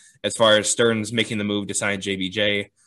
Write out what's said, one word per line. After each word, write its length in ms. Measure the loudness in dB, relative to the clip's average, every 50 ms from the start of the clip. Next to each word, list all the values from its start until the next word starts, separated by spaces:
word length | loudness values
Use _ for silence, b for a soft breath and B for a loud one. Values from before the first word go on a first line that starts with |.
| b b b b b
as 100 | -6 0
far 220 | 4 4 6 6
as 120 | 6 4 2
Stearns 440 | 2 2 2 2 2 0 -2 -2 -2
making 260 | -2 -2 -2 -2 -4
the 60 | -2
move 240 | -2 -2 -2 -4 -4
to 60 | -4
sign 260 | -2 -2 -2 -2 -2
J 160 | -4 -4 -4
B 140 | -4 -4 -4
J. 420 | -2 -2 -2 0 0 -2 -4 -8 _ b b